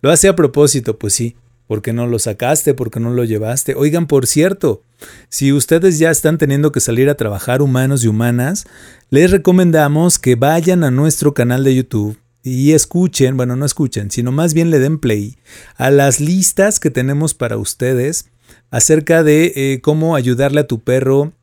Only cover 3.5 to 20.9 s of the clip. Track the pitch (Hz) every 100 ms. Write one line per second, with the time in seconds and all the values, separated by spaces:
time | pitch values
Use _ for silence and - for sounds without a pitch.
3.5 | 127 - 135 147 165 165 143 127 151 170
4.5 | 190 156 101 _ _ - - _ - 139
5.5 | 143 - 165 185 160 160 156 156 160 147
6.5 | 139 151 143 - 120 139 143 107 98 -
7.5 | 127 143 127 131 139 117 107 120 120 127
8.5 | 196 - - - - _ 131 180 190 156
9.5 | 180 180 160 147 151 170 - - 123 135
10.5 | 160 165 180 151 127 151 147 147 143 120
11.5 | 123 135 131 127 113 104 107 _ _ 131
12.5 | 127 139 156 - 175 180 - 131 131 127
13.5 | 123 139 - 139 - 101 - 120 135 170
14.5 | 156 165 156 135 160 123 107 104 123 _
15.5 | - - _ 127 143 139 123 147 185 185
16.5 | - 196 208 151 127 131 143 151 - 120
17.5 | 110 104 - 127 131 131 165 - _ _
18.5 | - _ 117 - 156 147 165 156 151 170
19.5 | 143 135 135 - 156 160 156 123 123 139
20.5 | 143 147 117 -